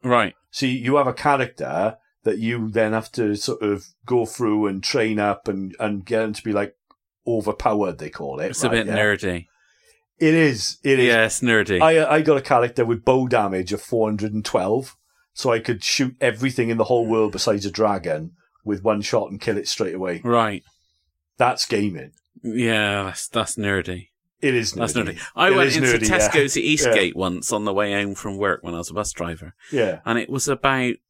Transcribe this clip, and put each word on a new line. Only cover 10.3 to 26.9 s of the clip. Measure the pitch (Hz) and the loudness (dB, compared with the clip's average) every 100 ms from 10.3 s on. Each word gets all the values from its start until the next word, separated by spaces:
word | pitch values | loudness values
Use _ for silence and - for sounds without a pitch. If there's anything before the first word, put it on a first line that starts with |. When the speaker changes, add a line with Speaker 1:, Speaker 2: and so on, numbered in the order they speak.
Speaker 2:
is. | 165 156 117 - - | 4 4 2 -6 -4
It | 139 135 | 2 4
is. | 123 | 6
Speaker 1:
Yeah, | 117 110 | 6 4
it's | - | 2
nerdy. | 123 113 101 92 | 2 4 4 4
Speaker 2:
I, | 160 160 147 151 | 6 6 4 2
I | |
got | 156 143 | 4 2
a | |
character | 131 127 120 120 117 | 4 2 2 0 0
with | 117 110 | 2 4
bow | 131 127 | 4 4
damage | 120 101 95 90 | 2 2 -2 -4
of | 101 | -6
four | - 117 110 | -4 0 0
hundred | 104 107 | -2 -4
and | 107 104 | -4 -2
twelve, | - 95 113 131 - _ _ _ | -2 0 -2 -4 -18 _ _ _
so | - 131 | -6 0
I | 113 | 0
could | 113 107 | -2 -4
shoot | - - 131 127 | -2 0 -2 0
everything | 131 107 131 127 117 | -2 0 -4 -2 -2
in | 117 | 0
the | 110 | 2
whole | 123 117 | 2 2
world | 110 107 | 2 0
besides | 98 - 101 98 | 0 -2 0 -2
a | |
dragon | 92 107 98 82 78 82 _ _ _ | 0 0 0 -4 -6 -6 _ _ _
with | - 101 | -6 -2
one | 101 104 | 0 -2
shot | 101 117 101 | 0 -2 -2
and | 101 | -6
kill | - 101 | -4 -4
it | - | -4
straight | - 98 87 | -4 -4 -4
away. | 92 87 | -6 -4
Speaker 1:
Right. | 120 120 113 98 _ _ _ _ _ _ _ _ | 0 2 2 -2 _ _ _ _ _ _ _ _
Speaker 2:
That's | 123 117 - | 0 2 -2
gaming. | 110 104 82 65 _ _ - | 0 -2 -4 -14 _ _ -14
Speaker 1:
Yeah, | 120 113 117 110 104 101 | -8 -2 0 2 2 0
that's, | 95 90 - | -4 -8 -6
that's | 117 107 - | -4 -4 -4
nerdy. | 104 98 90 90 - _ _ _ | 0 0 -2 -8 -12 _ _ _
Speaker 2:
It | 147 123 | 0 0
is | 113 | -2
nerdy. | 101 | -4
Speaker 1:
That's | 110 | -2
nerdy. | 120 101 87 - - | -2 -4 -6 -12 0
I | 180 | 2
Speaker 2:
It | 196 | 4
Speaker 1:
went | 139 | 2
Speaker 2:
is | 156 | 2
Speaker 1:
into | 131 | 2
Speaker 2:
nerdy, | 113 107 | 2 2
yeah. | 180 | 2
Speaker 1:
Tesco's | 107 156 139 - | 4 4 2 0
at | |
Eastgate | - 151 135 | 0 2 2